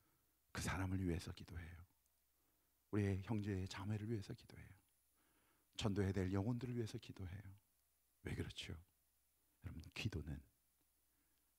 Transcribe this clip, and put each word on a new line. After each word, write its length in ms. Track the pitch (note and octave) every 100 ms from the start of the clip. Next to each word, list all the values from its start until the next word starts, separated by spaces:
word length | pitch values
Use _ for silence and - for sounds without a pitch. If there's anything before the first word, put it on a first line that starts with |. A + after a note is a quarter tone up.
| _ _ _ _ _
그 100 | -
사람을 420 | - F2+ F#2 F#2+ F#2
위해서 260 | E2 -
기도해요. 540 | - - E2 E2 E2+ - _ _ _ _ _ _ _ _ _ -
우리의 320 | G#2+ G2+ F#2+
형제 440 | F#2+ A2 G2+ F#2+ G2
자매를 420 | - G2 G#2+ G#2
위해서 220 | A2+ G2
기도해요. 340 | B2+ - - D#2 F#2+ _ _ _ _ _ _ _ _ _ -
전도해야 360 | A2+ G2 F#2+
될 200 | G2 F2+
영혼들을 420 | G2 G#2 A#2+ B2
위해서 240 | A#2+ A2 A2+
기도해요. 600 | - - F#2 G2 G2 - _ _ _ _ _ _
왜 120 | -
그렇죠? 400 | - - - - E2+ - _ _ _ _ _ _ _
여러분, 180 | F2 D#2 D2
기도는 480 | - A#2 D#2 C#2+ C#2+ - _ _ _ _ _ _ _ _ _ _